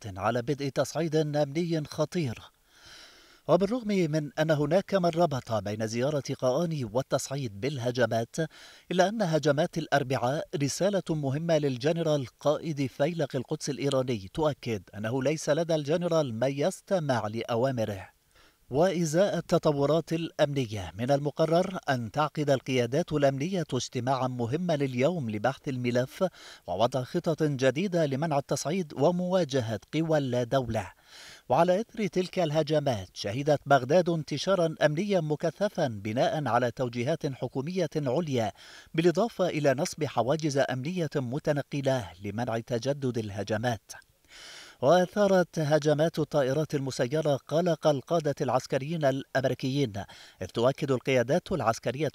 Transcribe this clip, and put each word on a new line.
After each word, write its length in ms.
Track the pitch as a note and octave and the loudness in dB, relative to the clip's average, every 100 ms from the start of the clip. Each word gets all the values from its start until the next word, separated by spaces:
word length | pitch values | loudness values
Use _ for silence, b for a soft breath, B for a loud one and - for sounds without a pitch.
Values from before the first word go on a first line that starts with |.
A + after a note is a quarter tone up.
| G#2 | -8
على 360 | F#2 G#2 A#2+ | -2 0 0
بدء 260 | A#2+ C3+ C#3 | -2 -2 -2
تصعيد 480 | D3+ C3 D3 E3 D#3 | -2 -2 -2 0 0
أمني 680 | D3+ D3 C#3+ C#3+ F3 E3 | 0 0 0 0 -2 -2
خطير. 540 | D3 - D3+ F#3 C#3 G#2+ - _ B B B B B B B B B | -2 -2 -2 -2 -4 -6 -14 _ B B B B B B B B B
وبالرغم 400 | F3 G3 B3 G#3 | 2 2 -2 -2
من 420 | G3 D#3+ D#3 D3 - | 0 2 0 -2 -2
أن 120 | D#3 | 0
هناك 440 | D3 D3 F3+ - | 2 2 2 2
من 160 | G3 F3 | 0 0
ربط 420 | D#3+ E3+ C3 - | 2 0 0 -2
بين 340 | A2 G2+ G#2+ A2 | -4 -2 -4 -4
زيارة 480 | A#2 C3+ D3+ - C3 | -2 -2 -2 -4 -2
قاني 460 | B2+ C3+ F3 D3+ | 0 0 0 -4
والتصعيد 760 | A2+ A2+ - C#3+ - C#3 B2 G2 | -4 -4 -2 -2 -2 -6 -8 -4
بالهجمات، 760 | B2+ C#3+ A#2+ B2+ A2+ A2+ A#2 - D#3+ B B B B | -6 -4 -2 0 2 0 -2 -4 -6 B B B B
إلا 180 | F3+ F#3 | 2 2
أن 140 | A3+ | 2
هجمات 560 | F3+ D#3 D3 C#3 F3 E3+ | 0 2 2 2 0 -2
الأربعاء 680 | D#3 C#3+ C3 B2+ B2 D3+ - F3 | 0 0 2 0 0 -2 -4 -2
رسالة 400 | C#3 - F#3 G3 - | -2 0 0 0 -2
مهمة 480 | D#3 C3+ C#3 E3+ D#3 | -2 -2 -2 2 2
للجنرال 680 | C#3+ B2 C#3 E3 D#3 D3 B2 - | 2 0 0 0 2 0 -2 -4
قائد 460 | C#3+ D3+ E3 C#3+ C3+ | 0 0 -2 -4 -4
فيلق 500 | - D3 E3 C#3+ C#3 | 0 -2 0 -2 -4
القدس 340 | - D#3 - | -4 -6 -4
الإيراني، 600 | C3 C#3 C3 B2+ A#2 F#2+ | -4 0 0 0 -2 -4
تؤكد 480 | - D#3 C3+ B2 G#2 - | -2 -2 -2 -4 -6 -6
أنه 280 | G#2 A2 C3 | -8 -4 -2
ليس 260 | C3 D#3 - | -2 -2 0
لدى 260 | D3 E3 | 0 0
الجنرال 600 | D#3 C#3 F3 F3 E3 C#3+ | -2 0 -2 2 2 0
من 240 | A2 C3 C#3 | 0 -2 0
يستمع 680 | C#3+ - - F#3+ C#3+ A#2+ G#2 | -2 -2 -2 -2 0 0 0
لأوامره. 840 | A2+ - C#3 D#3 B2 G#2+ F#2+ - _ _ b b b - | -4 -2 0 0 0 -2 -4 -10 _ _ b b b -4
وإزاء 680 | C3 F#3 F3 E3 D#3+ G3 E3+ | 2 2 2 0 2 2 0
التطورات 760 | - E3+ D#3+ C#3+ C#3 D#3+ - | 0 2 2 2 2 2 0
الأمنية، 800 | E3 D#3+ - D3 C#3 A2+ G#2 F2 | -4 -4 0 0 0 -2 -4 -8
من 160 | F2+ B2 | -4 0
المقرر 680 | C#3 D3 - D#3 E3 F#3 F#3+ - | 0 0 0 2 2 2 -4 -2
أن 220 | B2+ A2+ | -2 -2
تعقد 400 | D3 D3+ D#3 D3 | -2 -2 0 0
القيادات 640 | C3 - B2+ A#2 C#3 F3 | 0 2 0 2 0 0
الأمنية 520 | D3+ C#3 C3+ E3 F#3+ D#3 | 2 2 2 -2 -2 -2
اجتماعا 560 | C3 - B2+ A#2+ C3+ B2+ | -4 -4 -4 -2 0 0
مهما 460 | B2 A2+ D3+ F3+ | -2 -2 -2 0
اليوم 560 | D3 C#3 B2 C3+ F3+ A#2 | 0 0 2 0 0 -4
لبحث 380 | G#2+ A#2 - D3+ | -2 -2 -2 -6
الملف 560 | B2+ B2 B2 C3 - F#3 B B B B | -2 0 0 0 -2 -4 B B B B
ووضع 360 | F2+ A#2+ C3 | 0 2 0
خطط 400 | B2 F3 F3 D3+ | -4 -4 -2 0
جديدة 640 | D#3 C3 C3 C3+ G3 E3+ D3+ | 0 2 2 2 0 0 0
لمنع 320 | C3+ E3 C#3+ | 0 0 -2
التصعيد 540 | - D3 C#3 F#3+ D#3 - | 0 -4 -2 -4 -4 2
ومواجهة 840 | D3+ F3 F3+ F#3 D3 C3+ A2+ G#2+ - | 2 2 0 0 0 0 -2 -4 -4
قوى 240 | D3+ E3 D#3 | -2 0 0
اللا 260 | C3+ B2 | 0 -2
دولة. 480 | A#2 C3+ A#2 A2 F#2 - B B B B B | 0 0 0 -4 -4 -12 B B B B B
وعلى 320 | C3 F3 F#3 | 2 4 2
إثر 260 | A#3 - G3+ | 0 -4 -2
تلك 320 | F3+ F#3 F#3 | -2 -2 0
الهجمات، 680 | D#3+ D#3 D3 D3+ C#3 G#2+ F2+ | 0 2 2 2 0 -2 -6
شهدت 460 | - G2+ A#2+ C#3+ C#3+ C#3 | -10 -6 -2 2 2 4
بغداد 420 | C#3 B2 F3 E3+ | 4 6 4 4
انتشارا 680 | E3 C#3 D3 F#3 F#3+ E3 - | 0 -2 -4 0 2 2 2
أمنيا 380 | D3+ D3+ G#3 F#3+ | 0 2 0 0
مكثفا 640 | D3+ D3 E3 - G3+ - C#3+ | 0 -2 -2 -2 -4 -2 -2
بناء 640 | G#2 G#2+ A#2 E3 D3+ C3+ | -2 -4 0 0 0 2
على 220 | A#2 B2 | 2 2
توجيهات 560 | - B2 A#2+ A#2+ D#3+ D3 | -2 -4 -2 -2 -2 -4
حكومية 640 | B2+ B2+ C3+ C#3+ F#3 D#3+ D#3 | -6 -6 -4 -4 -2 -2 -2
عليا، 560 | C#3 C#3 D#3+ B2 G#2+ - B B B | 0 0 0 0 -2 -6 B B B
بالإضافة 540 | D#3 F3 E3 A3+ - F3+ | 2 2 4 0 0 -2
إلى 260 | D3+ C#3+ | 2 2
نصب 300 | C3 F3 - | 2 0 -4
حواجز 540 | C#3+ - A#2 D#3 D#3 C3+ | -4 0 0 0 0 0
أمنية 520 | B2+ B2+ C3+ F#3 D#3 D3 | 0 -2 -4 -4 -2 -2
متنقلة 920 | B2 C#3+ D#3+ C#3+ - D3 C3+ C3 F#2 F2 | -4 -4 -2 -2 -2 -2 0 0 -2 -10
لمنع 340 | G2+ G#2 B2 A#2 | -6 -4 -2 -4
تجدد 600 | - A#2+ B2 C#3+ C3 A#2 | -2 -4 -2 -2 -2 -2
الهجمات. 760 | G#2+ G#2 G2 G#2+ B2 A2+ - - _ _ _ B B B B B | -4 -6 -2 -2 0 -4 -8 -20 _ _ _ B B B B B
وأثارت 760 | B2+ F3+ F3 G#3 G3+ F#3 F3 - | 4 4 4 2 4 4 2 0
هجمات 600 | D3 D3+ D3+ C#3+ E3 E3 | 2 2 4 2 2 0
الطائرات 560 | D3+ D3+ C3 C#3 D3+ | 0 2 2 0 0
المسيرة 600 | C#3+ C3+ - B2 D3+ D3+ C3 | -2 -4 -2 -2 0 0 0
قلق 500 | - D3+ F3 D#3 D#3+ | 0 0 2 2 2
القادة 480 | C#3 - E3 D3 C3+ | 2 0 0 0 -2
العسكريين 640 | C3 B2 - C#3 C#3 E3+ | 0 0 0 -4 -2 0
الأمريكيين، 880 | C#3 C3+ - D#3 C3 B2+ C3 C#3 B2+ G2 - B B B | 2 0 -2 0 0 -2 -2 0 0 -2 -10 B B B
إذ 40 | F#2 | -6
تؤكد 440 | A#2+ B2 - C#3 | 2 2 2 0
القيادات 600 | B2+ - C3 A#2+ E3+ - | -2 2 2 2 0 0
العسكرية 580 | F3 A2+ A2+ C3 C3 D#3 | -2 0 0 -2 -2 -2